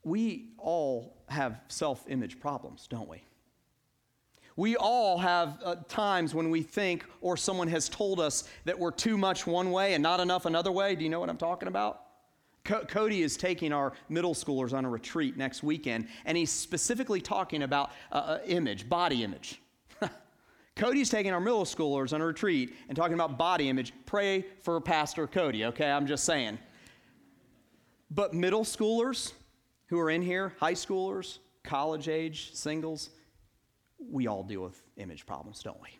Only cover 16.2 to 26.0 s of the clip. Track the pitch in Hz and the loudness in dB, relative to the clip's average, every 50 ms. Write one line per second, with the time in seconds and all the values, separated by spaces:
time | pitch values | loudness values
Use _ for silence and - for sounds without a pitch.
16.2 | - - 160 170 165 - - - - - - 165 - - 240 233 262 - 208 185 | -4 -2 0 0 0 0 -2 -4 -4 -4 -2 -2 0 0 0 0 0 -2 -2 -2
17.2 | - - 208 196 185 - - 156 143 131 143 143 139 - - - - - - 143 | -2 -2 -2 -2 -2 -2 -2 -4 0 2 2 2 0 0 -6 -14 -14 -4 -2 -2
18.2 | 151 156 156 - - - 175 180 160 120 101 98 104 117 175 170 175 165 135 120 | 0 0 -4 -4 0 0 2 2 2 0 -2 -4 -2 0 2 2 4 2 2 2
19.2 | 113 101 90 - - - - - _ _ _ _ _ _ - - - - - - | 0 -2 -4 -8 -10 -14 -14 -14 _ _ _ _ _ _ -8 -6 -6 -6 -6 -12
20.2 | - _ _ _ _ _ _ _ _ _ _ - 208 240 269 285 269 - - 214 | -20 _ _ _ _ _ _ _ _ _ _ 0 2 2 4 4 4 4 2 2
21.2 | 196 196 185 175 180 220 247 220 185 - - - 160 147 139 139 135 123 151 151 | 2 2 2 2 2 4 4 2 2 0 0 0 0 2 2 2 2 0 0 0
22.2 | 160 165 156 - - 202 175 139 127 123 - - - - 135 151 165 170 165 170 | 0 0 0 2 2 2 4 2 2 -2 -6 -16 -10 -6 0 0 2 2 2 2
23.2 | 170 156 139 120 165 175 185 170 147 135 131 131 123 123 - - - - - 202 | 0 0 2 2 2 2 4 4 2 2 2 0 0 -2 -8 -16 -8 -2 0 0
24.2 | 202 196 190 190 190 190 - - - - 170 165 - 165 165 156 151 147 - - | 2 2 2 0 -2 -4 -14 -8 -4 -2 0 0 2 2 2 2 2 0 -2 -4
25.2 | 156 135 - 185 170 147 120 107 110 120 117 - 151 143 143 143 | -4 0 0 2 2 2 2 0 0 -2 0 0 0 2 2 2